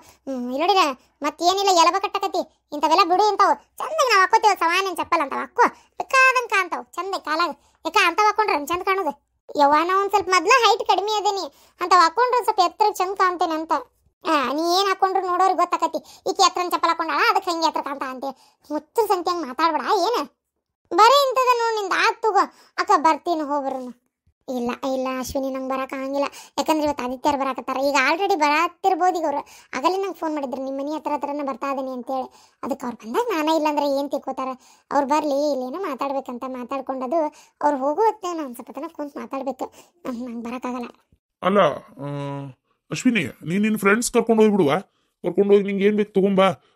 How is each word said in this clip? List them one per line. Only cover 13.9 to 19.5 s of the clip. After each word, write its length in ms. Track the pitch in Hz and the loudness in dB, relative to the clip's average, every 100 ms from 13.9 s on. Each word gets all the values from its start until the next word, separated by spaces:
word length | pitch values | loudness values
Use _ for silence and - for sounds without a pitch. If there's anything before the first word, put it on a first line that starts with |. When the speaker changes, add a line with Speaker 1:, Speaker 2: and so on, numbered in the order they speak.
| _ _ _ - | _ _ _ -2
Speaker 1:
ಆ, 280 | 311 247 | 0 0
ನೀ 80 | 285 | -2
ಏನ್ 260 | 339 349 392 | 0 2 0
ಹಾಕೊಂಡ್ರು 400 | 381 381 381 370 | 0 0 0 -2
ನೋಡೋರ್ಗ್ 300 | 359 381 339 | 2 2 2
ಗೊತ್ತಾಕತಿ. 400 | 349 349 330 320 - - - | 0 0 -2 -4 -10 -8 -6
ಈಕಿ 160 | - 359 | 2 2
ಎತ್ರನ್ 260 | 359 359 | 2 -4
ಚಪ್ಪಲ್ 180 | 339 339 | -2 0
ಹಾಕೊಂಡಾಳ, 280 | 339 330 294 453 | -2 -2 0 2
ಅದಕ್ 200 | 392 - | 0 -2
ಹಂಗೆ 180 | 330 320 | -2 -2
ಎತ್ರ 140 | 311 | -2
ಕಾಣ್ತಾ 240 | 269 277 277 | -6 -8 -8
ಅಂತೇಳಿ. 520 | 262 269 262 _ _ _ | -8 -10 -12 _ _ _
ಮುಚ್ಚು 340 | 302 302 - 440 | -8 -4 -2 0
ಸಂತಿ 220 | 381 370 | 0 0
ಹಂಗ್ 180 | 349 | -4
ಮಾತಾಡ್ಬೇಡ, 340 | 277 | -6